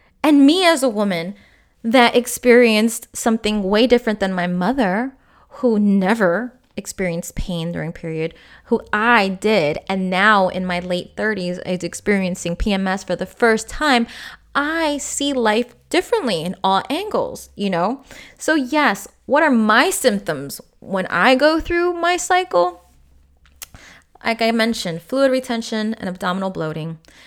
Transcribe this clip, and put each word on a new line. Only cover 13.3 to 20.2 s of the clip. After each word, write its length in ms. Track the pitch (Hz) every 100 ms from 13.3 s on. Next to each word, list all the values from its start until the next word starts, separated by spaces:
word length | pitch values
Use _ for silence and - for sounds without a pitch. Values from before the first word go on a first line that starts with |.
| - 233 220 -
time, 400 | - 302 247 233 - - - _ 269
I 420 | 294 330 320 285
see 340 | - - 285
life 440 | 269 220 214 240 - -
differently 540 | 320 370 453 277 170
in 140 | 165 185
all 180 | 190 190 -
angles, 600 | 294 415 226 113 - -
you 160 | - 202
know? 320 | 170 185 269 - - - -
So 180 | - 311
yes, 500 | 247 302 269 196 - _ -
what 180 | 269
are 80 | 320
my 380 | 240 214 220 330
symptoms 720 | 359 247 202